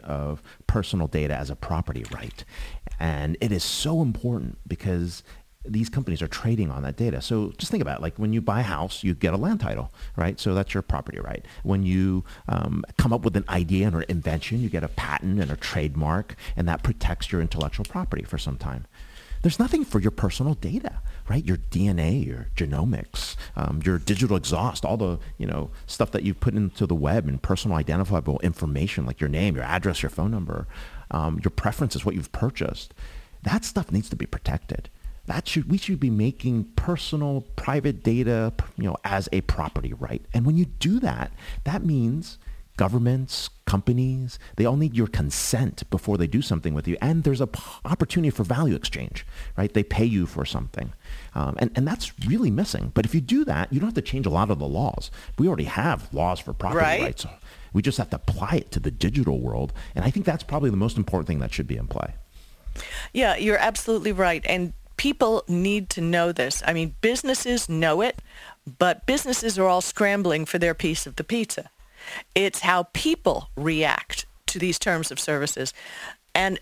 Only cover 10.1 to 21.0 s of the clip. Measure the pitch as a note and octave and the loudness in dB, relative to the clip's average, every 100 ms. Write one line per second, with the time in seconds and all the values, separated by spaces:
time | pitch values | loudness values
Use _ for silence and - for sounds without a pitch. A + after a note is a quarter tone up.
10.1 | - E2+ G2 G#2+ F#2 G2 G2 - C#2+ - | -2 -2 0 0 0 0 -2 -2 -4 -4
11.1 | - - - - - - G2 F#2 F#2 F#2+ | -8 -8 -8 -10 -6 0 2 4 4 4
12.1 | F#2 - - - - - - - - B2 | 2 -2 -10 -4 -2 0 -2 -2 2 2
13.1 | A#2 A2 G2 - F2+ F2 F#2+ G#2 E2 - | 4 2 0 0 0 2 4 4 2 0
14.1 | E2+ D2+ D#2+ - A2+ A2+ E2 D2 - D2+ | -2 0 -2 -2 -2 0 -2 -2 -4 -2
15.1 | D2 F2+ G2+ D#2 D2 - - D2+ C#2+ D2+ | -2 0 2 0 -2 -4 -2 0 0 2
16.1 | F2 G#2 - - - E2+ D#2+ - A2+ - | 0 -2 -8 -6 -2 0 0 0 0 0
17.1 | F2 - F2+ E2 D#2 D2 - G#2+ F3+ F#3 | -2 -2 0 0 0 -2 -2 -4 -4 -4
18.1 | - - - - C#2 - B1 - - - | -4 -4 -6 -4 -4 -6 -6 -10 -16 -18
19.1 | - - - E3+ - A#3+ E4 C#4 G#2 G2 | -18 -10 0 2 2 2 2 2 2 2
20.1 | - G2 - C3 D3+ F2+ A3 - - | 2 0 0 0 0 -2 -4 -4 -6